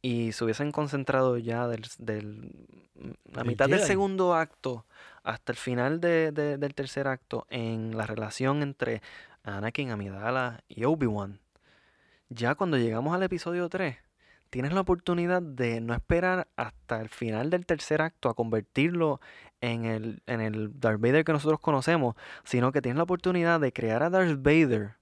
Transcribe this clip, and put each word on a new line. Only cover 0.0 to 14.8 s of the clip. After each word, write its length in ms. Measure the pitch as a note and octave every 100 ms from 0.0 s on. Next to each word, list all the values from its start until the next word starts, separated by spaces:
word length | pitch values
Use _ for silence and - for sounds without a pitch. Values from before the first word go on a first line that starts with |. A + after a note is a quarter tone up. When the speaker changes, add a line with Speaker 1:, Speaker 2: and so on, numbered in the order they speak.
Speaker 1:
Y 320 | B2+ A#2 A2+
se 100 | G#2
hubiesen 280 | A2+ A2 D3
concentrado 640 | D3+ D3 C#3 C3 C3+ C3 B2
ya 300 | A#2 A#2 B2
del, 180 | A2+ A#2 -
del, 680 | A2+ G#2+ G#2+ G#2+ - - - - _ - - - -
la 100 | -
Speaker 2:
Del 60 | A#2+
Speaker 1:
mitad 200 | - C3+
del 120 | F#3
Speaker 2:
Jedi. 80 | F3
Speaker 1:
segundo 480 | F#3+ G3 F#3+ F3+ E3+
acto 500 | D#3+ _ C3 A#2+ - - - -
hasta 300 | - A2+ -
el 40 | B2
final 440 | - B2 B2+ D#3+
de, 300 | F3 E3 D#3+
de, 260 | D3+ D3 C#3+
del 180 | C#3+ C#3+
tercer 320 | C3+ - C#3
acto 400 | C3 _ A#2+ -
en 480 | B2 A2+ A2+ A2+ A2
la 80 | A2
relación 560 | A2 G#2+ - C3 C#3+
entre 400 | C#3+ C3+ B2 A2+ - - - -
Anakin, 460 | - G2+ G#2+ C3 C3+
Amidala 680 | G#2+ G2 F#2+ A2 C3 B2 A2+ _
y 160 | -
Obi-Wan, 560 | A#2+ D#3+ B2+ G#2 G2 G2 _ _ _ _ _ _ _ _ _
ya 240 | A#2 A#2+ D3
cuando 220 | F#3 C#3
llegamos 380 | A#2 A2+ C#3+ F3
al 80 |
episodio 460 | F#3 F3+ E3 F3 F3
tres, 280 | F#3 F3 A#2+ _ _ _ _ _
tienes 220 | B2 C3+
la 80 | F#3